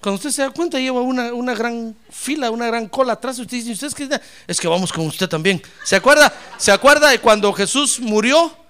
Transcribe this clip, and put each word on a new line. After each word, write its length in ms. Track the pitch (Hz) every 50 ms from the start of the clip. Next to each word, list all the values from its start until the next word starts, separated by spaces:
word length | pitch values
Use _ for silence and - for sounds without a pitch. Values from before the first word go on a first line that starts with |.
Cuando 160 | - - 196
usted 140 | 196 - 294
se 120 | 262 - 277
da 80 | 269
cuenta, 280 | 269 - 339 349 - 269
lleva 240 | 262 262 254 247 240
una, 300 | 254 262 254 247 233 240
una 200 | 240 247 247 247
gran 400 | 202 226 233 233 233 226 226 220 - _ _
fila, 400 | - - - - 277 311 269 233
una 160 | 220 233 240
gran 220 | 233 226 233 226 202
cola 240 | - - 262 247 226
atrás. 260 | - - 240 269 247
Usted 200 | 247 190 247 247
dice, 140 | 233 240 233
"¿Usted 140 | 180 - 294
es 60 | -
que 260 | - 285 269 294 247 - - - - -
es 140 | - 175 -
que 60 | -
vamos 260 | 175 165 180 190 170 -
con 140 | - 165
usted 220 | 156 147 - 190 175
también"? 340 | - 160 160 190 196 165 - - - - -
¿Se 100 | - -
acuerda? 380 | 196 - 240 294 302 294 247 - - - - - -
¿Se 140 | - - 202
acuerda 380 | 196 - 262 294 302 294 294
de 100 | 262 226
cuando 320 | - 233 214 214 202 202 190
Jesús 480 | 165 202 190 - 262 294 262 - -
murió? 560 | 240 226 214 214 208 240 269 311 339 330 330 - _ _